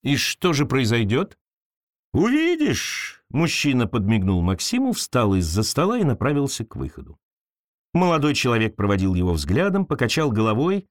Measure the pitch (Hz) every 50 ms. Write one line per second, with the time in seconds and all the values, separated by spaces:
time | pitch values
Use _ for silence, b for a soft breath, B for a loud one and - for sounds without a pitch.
0 | - 131 143 120 - - - _ - 180 156 139 147 - - 143 131 104 113 117
1 | 107 98 113 143 196 - - _ _ _ _ _ _ _ _ _ _ _ _ _
2 | _ _ - 135 180 233 262 302 320 349 349 320 294 226 127 - - - - -
3 | - - - _ _ _ - 139 170 160 - - - 143 131 123 120 - - 120
4 | 95 101 113 107 92 98 95 90 85 90 95 - - - - 254 269 254 220 -
5 | - - - 127 113 101 98 95 87 80 80 101 110 - - - 165 196 240 247
6 | 196 143 120 - - 139 147 143 139 139 - - 113 _ - - 135 - - -
7 | 65 - - _ _ _ _ _ _ _ _ _ _ _ _ _ _ _ - 170
8 | 185 180 165 156 139 151 139 - - 123 117 113 110 107 - - 101 101 101 95
9 | 95 95 90 90 90 90 85 78 71 71 92 135 185 202 90 98 95 - 151 -
10 | 123 117 - 165 156 143 110 110 110 110 107 113 147 180 196 202 185 _